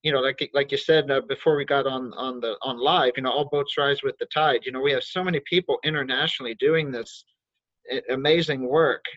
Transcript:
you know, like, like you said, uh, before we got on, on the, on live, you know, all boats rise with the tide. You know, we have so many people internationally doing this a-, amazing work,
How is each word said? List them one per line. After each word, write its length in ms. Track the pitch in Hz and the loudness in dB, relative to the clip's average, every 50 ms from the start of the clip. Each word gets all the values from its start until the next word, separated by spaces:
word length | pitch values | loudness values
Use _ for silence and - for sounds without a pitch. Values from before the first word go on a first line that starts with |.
| - | 0
you 80 | 151 | 0
know, 80 | 143 131 | 0 2
like, 300 | 127 135 131 - 147 - - | 0 0 -2 -2 -8 -2 0
like 200 | 139 139 139 139 | 0 0 0 -2
you 40 | |
said, 320 | 139 - - 160 160 143 - | -4 2 4 4 4 4 2
uh, 120 | 135 135 | 0 0
before 340 | 120 113 135 - - 165 151 | 0 -2 -8 0 2 2 2
we 80 | 143 135 | 2 0
got 240 | - 143 139 131 | 0 0 2 2
on, 240 | 135 131 131 127 120 - | 0 -2 -4 -6 -8 -8
on 260 | - 127 131 127 123 | -6 -6 -6 -6 -4
the, 160 | 117 113 107 - | -4 -6 -6 -4
on 160 | - 135 127 | -6 -8 -4
live, 360 | 120 123 143 175 175 143 123 120 | 0 2 2 4 4 4 2 2
you 80 | 135 131 | 0 -2
know, 80 | 131 | -2
all 160 | 120 143 143 139 | 0 0 -2 0
boats 280 | 147 143 139 139 - | -2 -2 -2 -2 -2
rise 260 | - 143 143 143 139 - | 0 0 0 0 0 -2
with 140 | 135 123 | -6 -4
the 80 | _ 120 | _ -8
tide. 340 | - - 151 156 151 135 117 - | -4 0 2 2 2 2 0 -2
You 80 | 127 127 | -4 -6
know, 80 | 131 | -2
we 100 | 135 147 | 0 0
have 140 | 139 127 - | 0 0 -2
so 180 | - - 185 185 | -4 -6 -4 -2
many 160 | 185 170 147 - - | 0 -2 -2 -2 0
people 280 | 170 180 180 - 135 - - | 0 0 0 0 -4 -2 -2
internationally 720 | 151 131 151 139 131 127 131 151 160 - - 131 117 113 | -2 -2 -2 -2 -2 -2 -2 -2 -2 -4 -6 -8 -8 -4
doing 360 | _ 135 143 160 160 156 143 | _ 2 2 2 2 0 -2
this 320 | 127 117 113 - - - _ _ _ _ _ _ _ _ _ _ _ _ _ - | -6 -8 -10 -10 -14 -20 _ _ _ _ _ _ _ _ _ _ _ _ _ -8
a-, 120 | 127 135 - - 123 | -8 -6 -2 -2 -4
amazing 540 | 135 135 147 160 170 160 156 143 131 131 | 0 4 4 4 4 4 0 -2 -4 -2
work, 380 | 127 135 160 165 139 120 - _ - - | 0 4 4 4 4 2 -2 _ -14 -14